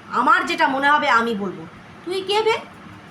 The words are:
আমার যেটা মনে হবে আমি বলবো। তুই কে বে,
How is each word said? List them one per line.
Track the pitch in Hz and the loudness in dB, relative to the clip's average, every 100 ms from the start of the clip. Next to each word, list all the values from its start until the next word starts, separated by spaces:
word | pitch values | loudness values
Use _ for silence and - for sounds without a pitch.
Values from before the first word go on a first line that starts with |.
| - | -6
আমার | 190 262 349 269 | -2 2 2 2
যেটা | 330 302 | 0 0
মনে | 262 285 | 2 2
হবে | 294 285 | 2 2
আমি | 233 233 214 | 2 0 -2
বলবো। | 196 160 165 - - - - | -6 -8 -14 -20 -20 -16 -8
তুই | 381 | -8
কে | 370 415 | -2 0
বে, | 440 466 - - - - - | 0 -2 -6 -18 -20 -20 -20